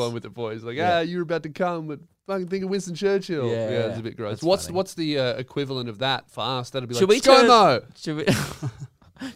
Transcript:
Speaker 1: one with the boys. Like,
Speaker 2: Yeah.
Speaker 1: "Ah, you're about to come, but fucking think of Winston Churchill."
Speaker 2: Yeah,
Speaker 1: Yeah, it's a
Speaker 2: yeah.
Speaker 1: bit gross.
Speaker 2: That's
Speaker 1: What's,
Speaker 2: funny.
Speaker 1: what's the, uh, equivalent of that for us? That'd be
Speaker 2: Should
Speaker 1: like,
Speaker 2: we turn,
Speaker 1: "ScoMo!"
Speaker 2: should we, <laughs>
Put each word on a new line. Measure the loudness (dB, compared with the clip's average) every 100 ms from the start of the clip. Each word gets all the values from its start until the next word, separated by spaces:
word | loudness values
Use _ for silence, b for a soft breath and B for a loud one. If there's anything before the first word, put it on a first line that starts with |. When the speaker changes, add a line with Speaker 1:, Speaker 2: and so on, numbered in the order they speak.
| -4
Speaker 1:
one |
with | -6
the | -10
boys. | -10 -8 -8
Like, | -8 -2
Speaker 2:
Yeah. | 0 0
Speaker 1:
"Ah, |
you're | 0 -4
about | -4 -4
to | -6
come, | -4 -4 -4 -8
but | -12 -14 _ -8
fucking | -6 -4
think | -4
of | -2
Winston | -4 -4
Churchill." | -2 0 0 -2 -2 -2
Speaker 2:
Yeah, | -2 -2
Speaker 1:
Yeah, | -2
it's | -2
a | -4
Speaker 2:
yeah. |
Speaker 1:
bit | -8 -8
gross. | -8 -2
Speaker 2:
That's |
Speaker 1:
What's, | 0 0 0
Speaker 2:
funny. | -4
Speaker 1:
what's | -4
the, | -6 -2 0
uh, | -2
equivalent | -4 -6 -6 -6 -6 -8
of | -4
that | -2 -4 -6
for | -8
us? | -4 -4 -6
That'd | -8 -6
be |
Speaker 2:
Should | 0 4
Speaker 1:
like, | 6
Speaker 2:
we |
turn, | 8 8
Speaker 1:
"ScoMo!" | 10 8 8 4 -2 -10
Speaker 2:
should | -8 -2
we, |
<laughs> | 0 0 -2 -8 -10 -10 -16 _ _ -16 -16